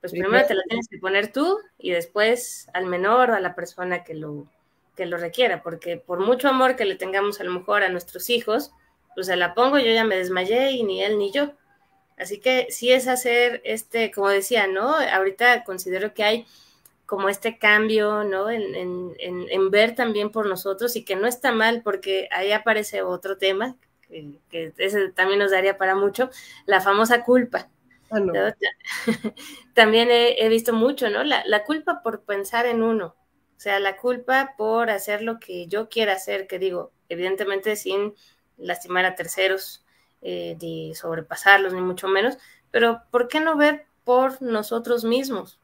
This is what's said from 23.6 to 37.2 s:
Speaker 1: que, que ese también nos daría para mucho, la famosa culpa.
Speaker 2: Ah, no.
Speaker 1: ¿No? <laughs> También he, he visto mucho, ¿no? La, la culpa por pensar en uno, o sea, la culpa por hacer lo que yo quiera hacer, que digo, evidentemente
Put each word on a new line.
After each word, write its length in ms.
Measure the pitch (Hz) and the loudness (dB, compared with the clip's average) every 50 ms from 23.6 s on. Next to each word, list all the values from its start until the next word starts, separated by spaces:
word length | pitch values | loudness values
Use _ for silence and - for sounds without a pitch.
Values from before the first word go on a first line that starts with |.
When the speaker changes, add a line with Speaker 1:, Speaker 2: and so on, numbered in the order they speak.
| 220 262 254 _ _ _ _ _ _ _ | -2 -4 -6 _ _ _ _ _ _ _
Speaker 1:
que, 240 | - 165 151 147 143 143 _ _ | -18 -16 -16 -16 -18 -20 _ _
que 220 | - 170 165 160 151 - | -10 -10 -10 -10 -6 -2
ese 320 | 185 196 202 208 196 185 | -2 0 0 0 0 0
también 280 | 190 - 185 190 196 202 | 0 0 2 2 4 2
nos 140 | 202 196 190 | 2 4 2
daría 260 | 190 190 196 196 196 | 2 2 2 0 2
para 160 | 196 185 190 | 0 0 2
mucho, 360 | 196 196 202 196 - 254 254 - - - - - - _ | 2 2 0 0 0 -4 -4 -4 -16 -20 -20 -20 -16 _
la 140 | - 196 190 | 2 2 2
famosa 420 | 190 196 196 202 226 226 240 240 240 | 4 4 4 4 4 4 4 2 4
culpa. 460 | - 247 254 240 - - 185 - _ _ _ _ _ _ _ _ _ | 4 4 4 4 2 -4 -6 -8 _ _ _ _ _ _ _ _ _
Speaker 2:
Ah, 100 | 220 214 | -2 -2
no. 120 | 202 185 165 | 0 0 0
Speaker 1:
¿No? 220 | 196 190 214 214 _ - - - _ _ - - - - | 0 0 -2 -2 _ -6 -6 -6 _ _ -12 -10 -6 -2
<laughs> 280 | - 226 - - 214 - - - - - - - _ _ | -4 -4 -2 -4 -8 -8 -8 -20 -20 -20 -20 -20 _ _
También 340 | - 226 214 220 226 233 240 | 4 6 6 6 4 4 6
he, 340 | 240 240 233 240 240 - 220 | 6 6 6 4 4 4 2
he 40 | 226 | 4
visto 240 | 220 226 226 - 233 | 4 2 2 2 0
mucho, 380 | 226 220 254 294 285 254 220 | 2 2 2 2 0 -2 -2
¿no? 140 | 202 214 262 | 0 0 0
La, 200 | 302 277 - - | 0 0 -2 0
la 180 | - 214 208 208 | 2 0 0 2
culpa 380 | - 302 320 302 - 330 - - | 0 -4 -4 -2 -4 -4 -2 -2
por 200 | 233 226 208 _ | -6 -6 -6 _
pensar 440 | - 202 196 196 196 - 233 240 | -6 -4 -4 -4 -4 -2 0 0
en 160 | 247 233 226 226 | 0 0 0 0
uno, 340 | 226 226 220 185 165 _ _ _ _ _ _ _ _ _ | 2 0 0 -2 -6 _ _ _ _ _ _ _ _ _
o 40 | _ | _
sea, 200 | - 202 196 196 | -6 -2 -2 0
la 160 | 202 196 190 | 0 -2 -4
culpa 580 | - - 247 247 240 247 - 262 262 269 269 - | -2 -2 -2 -2 -2 0 0 2 2 2 0 -4
por 340 | _ 214 220 220 226 233 226 | _ -2 0 0 0 0 0
hacer 320 | 214 196 - - 208 208 214 | -2 -4 -2 -4 -4 -4 -4
lo 160 | 226 226 226 | -6 -6 -8
que 260 | - - 185 180 175 | -10 -14 -12 -12 -10
yo 220 | 165 185 208 220 220 | -6 -4 -6 -6 -4
quiera 260 | - 233 226 208 190 | -2 -2 0 0 0
hacer, 320 | 190 - - 202 196 196 | -2 -4 -6 -6 -6 -6
que 120 | 190 190 180 | -8 -6 -4
digo, 340 | 185 190 180 175 - - _ _ _ _ | -4 -2 -4 -4 -8 -10 _ _ _ _
evidentemente 680 | 170 170 | -8 -4